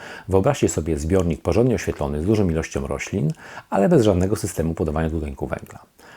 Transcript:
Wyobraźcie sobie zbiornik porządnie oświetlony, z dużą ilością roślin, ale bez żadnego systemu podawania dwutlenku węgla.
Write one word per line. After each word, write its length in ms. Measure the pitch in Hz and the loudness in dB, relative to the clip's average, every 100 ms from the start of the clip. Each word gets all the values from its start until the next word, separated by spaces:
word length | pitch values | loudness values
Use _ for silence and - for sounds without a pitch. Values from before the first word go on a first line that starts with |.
| - - - | -16 -14 0
Wyobraźcie 420 | 95 107 135 110 | 2 2 2 0
sobie 280 | - 80 76 | 0 -2 -2
zbiornik 440 | 80 95 85 76 | 2 2 2 -2
porządnie 340 | - 85 127 110 | 0 2 2 2
oświetlony, 460 | - 78 71 73 | -2 -4 -4 -2
z 40 | 87 | 0
dużą 240 | 107 95 | 2 2
ilością 380 | 80 80 - 69 | 0 -2 -6 -6
roślin, 440 | 71 - 95 147 160 - - - | -6 -6 -2 -2 -4 -12 -18 -4
ale 200 | 190 196 | 0 4
bez 140 | 170 | 6
żadnego 320 | 107 90 95 104 | 6 4 2 0
systemu 380 | 101 - 80 | -2 -2 -2
podawania 360 | 82 80 76 80 | -2 -2 0 -2
dwutlenku 380 | 82 76 69 67 | -2 -6 -8 -8
węgla. 320 | - - - - _ - | -8 -10 -20 -20 _ -20